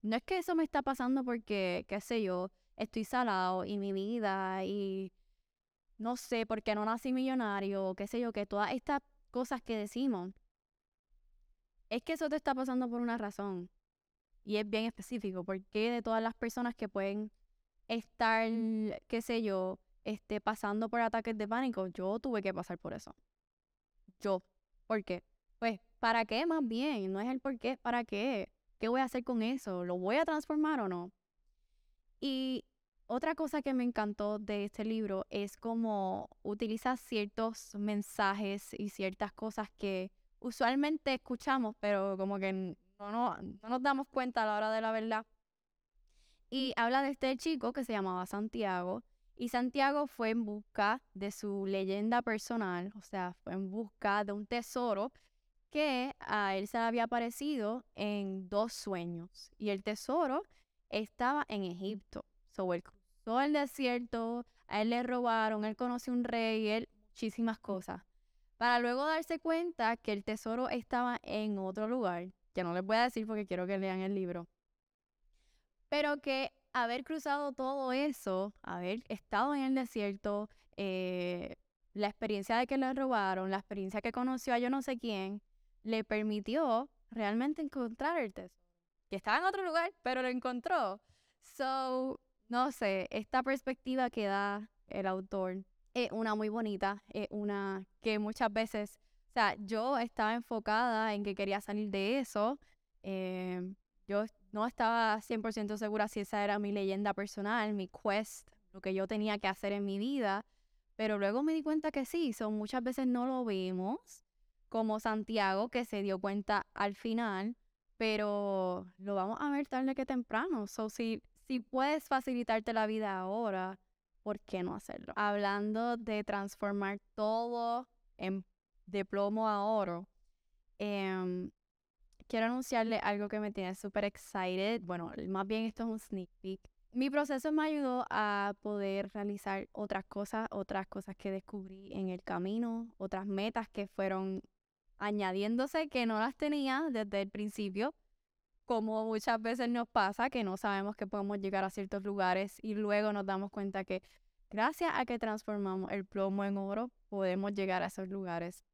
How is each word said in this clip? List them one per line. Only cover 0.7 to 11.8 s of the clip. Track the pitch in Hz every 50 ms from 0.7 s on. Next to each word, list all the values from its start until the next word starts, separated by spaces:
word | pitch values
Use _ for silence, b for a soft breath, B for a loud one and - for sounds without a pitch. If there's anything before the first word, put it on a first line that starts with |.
| - 294
pasando | 269 - 269 254 262 247 262 269 262
porque, | 254 240 233 214 - 208 202 190 180 175 180 175 _
qué | 196 208
sé | - - 233 233 220
yo, | 185 180 180 180 196 _ _ _ _ _
estoy | - - - - 233 220
salado | - - 247 254 233 202 185 185 185 185 185 -
y | - 208 202
mi | 196 202 196
vida | 190 190 202 233 240 214 202 190 190 190 190 190 190 190
y | 190 202 208 196 196 190 190 190 185 _ _ _ _ _ _ _ _ _ _ _ _ _ _ _ _ _ _
no | 214 233 247
sé, | 247 - - 247 226 226 214
porque | 226 220 - - 214
no | 208 214
nací | 220 226 233 - 262 254
millonario, | 262 262 262 262 262 240 214 202 196 196 196 196 196 190 190 190
qué | - 202 202
sé | - 233
yo, | 247 233
que | 214 214 208 -
todas | - 202 208 - -
estas | 254 - - 294 277 _ _ _ _ _ _
cosas | - 247 247 240 277 247
que | - - 233 214
decimos. | 208 208 - 240 262 277 233 185 175 185 196 - _ _ _ _ _ _ _ _ _ _ _ _ _ _ _ _ _ _ _ _ _ _ _ _ _ _ _ _